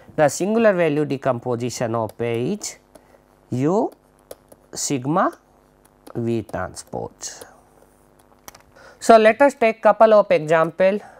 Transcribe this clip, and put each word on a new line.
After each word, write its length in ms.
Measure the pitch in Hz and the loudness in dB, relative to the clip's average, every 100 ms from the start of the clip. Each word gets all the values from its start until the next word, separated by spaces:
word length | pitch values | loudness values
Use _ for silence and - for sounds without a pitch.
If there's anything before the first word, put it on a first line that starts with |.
| - | -10
the 140 | - 143 | 0 0
singular 460 | - 185 226 220 | 0 -2 0 2
value 320 | 180 165 147 147 | 2 0 -2 -4
decomposition 880 | 139 135 117 127 117 123 - 117 | -4 -4 -4 -6 -6 -6 -6 -4
of 180 | 117 107 - | -4 -6 -6
A 320 | 117 117 135 | -6 -4 -6
is 260 | 208 - - _ - _ _ _ _ _ | -8 -10 -16 _ -20 _ _ _ _ _
U 400 | 123 143 202 370 - _ _ - - _ _ _ | -4 -2 0 -4 -8 _ _ -20 -20 _ _ _
sigma 580 | - - 139 131 180 285 - _ _ _ _ _ _ - | -10 -6 -4 -2 -2 -2 -6 _ _ _ _ _ _ -14
V 280 | - 117 113 | -6 -4 -4
transpose. 1000 | 104 92 92 - - - 57 - - - - _ _ _ _ _ _ _ _ _ - - _ _ - - | -6 -10 -10 -12 -14 -12 -12 -14 -16 -16 -20 _ _ _ _ _ _ _ _ _ -20 -20 _ _ -20 -2
So, 160 | - 226 | 6 6
let 240 | 214 226 | 6 4
us 140 | 285 | 2
take 260 | - 226 220 | 2 -2 2
couple 320 | 214 208 220 | 2 4 6
of 180 | 214 196 | 6 4
example 720 | 170 151 160 160 - 190 202 - - | 0 0 0 0 0 0 0 -8 -20